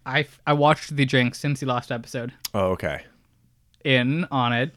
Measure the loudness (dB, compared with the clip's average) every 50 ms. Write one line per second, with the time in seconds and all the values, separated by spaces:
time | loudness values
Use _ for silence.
0 | -8 -4 -2 -2 -2 -2 -6 -8 -2 0 2 4 4 4 4 2 0 -6 -2 0
1 | 0 4 4 4 2 2 0 -4 -2 -2 -2 -2 -2 -2 -2 -2 -2 -4 -6 -6
2 | -6 -8 -8 -8 -8 -8 -10 -12 -12 -6 -2 0 0 2 0 0 -2 -4 -6 -6
3 | -10 -14 _ _ _ _ _ _ _ _ _ _ _ _ _ _ -2 2 2 2
4 | 2 2 0 -2 -4 -2 -2 0 0 0 0 0 -2 -4 -6